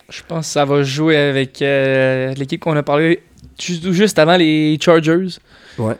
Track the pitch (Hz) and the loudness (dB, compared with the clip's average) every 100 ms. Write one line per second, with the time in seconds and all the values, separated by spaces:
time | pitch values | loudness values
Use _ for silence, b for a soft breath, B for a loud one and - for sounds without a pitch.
0 | _ - - 165 156 151 139 143 135 139 | _ -20 -10 -10 -6 -2 0 0 -2 -2
1 | 156 151 143 135 135 - 139 139 135 135 | 0 2 2 0 -4 -4 -2 0 0 0
2 | 131 131 131 135 139 165 165 151 147 143 | 0 -2 -4 -6 -8 -6 -2 -2 0 0
3 | 165 170 _ - - - - 170 180 175 | 2 0 _ -20 -20 -14 -8 -6 -2 2
4 | 208 - 156 180 160 156 151 151 - 165 | 2 2 4 4 2 2 0 0 4 4
5 | 156 170 185 - B B B B 110 117 | 4 0 -2 -10 B B B B -6 -6